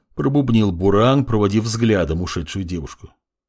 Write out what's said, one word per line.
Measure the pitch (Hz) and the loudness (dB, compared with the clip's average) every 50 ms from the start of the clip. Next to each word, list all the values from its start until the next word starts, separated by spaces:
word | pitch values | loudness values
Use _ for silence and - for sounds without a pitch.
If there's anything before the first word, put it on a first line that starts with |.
| _ _ _ | _ _ _
пробубнил | - 143 139 139 147 135 120 113 110 107 98 | -4 -2 0 0 0 2 2 2 2 2 2
Буран, | 87 82 92 98 95 104 113 127 135 143 135 | 0 0 2 2 4 4 4 4 2 2 0
проводив | - 117 104 104 98 104 110 107 | 0 0 0 0 2 0 0 -2
взглядом | 117 110 113 117 113 104 92 82 76 80 87 87 | -2 -2 0 2 2 2 2 0 -2 -2 -4 -4
ушедшую | - - 90 78 - - 98 92 | -6 -6 -8 -8 -8 -8 -8 -8
девушку. | 82 90 82 71 - - - - - _ _ _ _ _ _ _ | -6 -8 -8 -10 -12 -14 -18 -20 -20 _ _ _ _ _ _ _